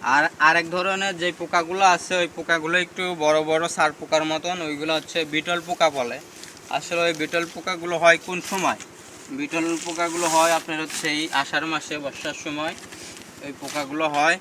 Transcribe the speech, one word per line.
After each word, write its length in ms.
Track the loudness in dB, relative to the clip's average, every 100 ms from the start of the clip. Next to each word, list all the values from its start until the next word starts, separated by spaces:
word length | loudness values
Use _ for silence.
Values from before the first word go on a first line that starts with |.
আর 220 | 4 4 2 4
আরেক 260 | 4 4 0
ধরনের 440 | -2 0 0 -2 0
যে 100 | -2 -2
পোকাগুলো 460 | 0 0 0 4 6
আছে, 260 | 6 2 0
ওই 120 | 0
পোকাগুলো 480 | -4 0 0 2 0
একটু 240 | 0 -4 -4 0
বড় 140 | 4 4
বড় 220 | 4 0 0
সার 220 | 2 0
পোকার 300 | 0 0 0
মতন, 320 | 2 -2 -2 -4
ওইগুলো 300 | -4 -4 -2
হচ্ছে 240 | -2 -2 -4
বিটল 360 | -2 -2 0 -4 -2
পোকা 220 | 2 2
বলে। 280 | 4 -2 -4 -10 -18 -18 -18 -6
আসলে 300 | -6 -2 0
ওই 120 | 0 0
বিটল 240 | -2 -2 -4
পোকাগুলো 400 | -6 -6 -6 -4 4
হয় 200 | 6 6 2
কোন 120 | -8 -4
সময়? 280 | -2 0 -2 -8 -20 -20 -20 -12
বিটল 340 | -8 -4 -2 -2 -4
পোকাগুলো 420 | -6 -4 -2 0 2
হয় 240 | 4 6
আপনার 260 | 4 0 -6
হচ্ছে 260 | -6 -4 -2
এই 140 | -2 0
আষাঢ় 340 | -2 0 -2 -2
মাসে, 280 | -4 -4 -8
বর্ষার 380 | -8 -8 -8 -8
সময় 300 | -8 -6 -6 -8 -16 -16 -16 -16 -18 -16
ওই 100 | -14 -12
পোকাগুলো 440 | -8 -6 -4 -2 0
হয়। 280 | 4 4 2